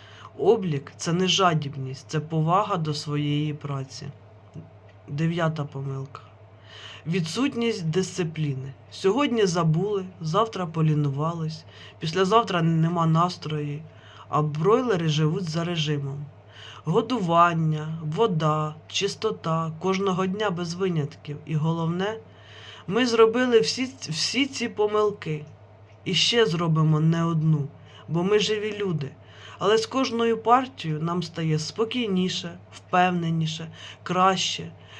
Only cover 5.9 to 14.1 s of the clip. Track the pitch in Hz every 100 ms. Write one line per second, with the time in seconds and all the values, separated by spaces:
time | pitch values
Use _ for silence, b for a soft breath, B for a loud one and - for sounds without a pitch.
5.9 | 135 135 - - - - - B B B
6.9 | B 151 185 160 226 277 233 233 202 160
7.9 | 175 185 - 170 - 147 131 135 - -
8.9 | - 190 226 285 226 196 175 165 156 202
9.9 | 202 185 - 160 185 220 190 175 160 156
10.9 | 151 147 139 156 170 160 160 - B B
11.9 | B 160 175 185 226 233 180 165 165 160
12.9 | 175 165 160 180 180 151 156 147 147 -
13.9 | B B